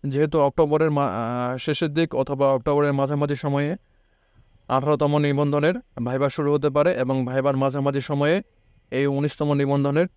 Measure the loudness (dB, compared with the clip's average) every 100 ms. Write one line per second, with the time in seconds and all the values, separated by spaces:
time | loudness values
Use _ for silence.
0 | -2 0 2 2 2 2 2 2 2 2
1 | 0 -2 -4 -4 -4 -4 -4 -2 -2 0
2 | 0 0 -2 0 2 2 2 2 2 0
3 | 0 0 -2 -2 -2 -2 -2 -6 _ _
4 | _ _ _ _ _ _ -2 -2 0 0
5 | 2 2 2 0 0 2 0 -2 -10 -8
6 | -4 0 -2 0 0 2 0 2 2 0
7 | 0 -2 0 0 0 0 0 0 -2 -2
8 | -2 0 2 0 -4 _ _ _ _ -2
9 | 0 0 -4 -2 -2 0 2 0 0 0
10 | -2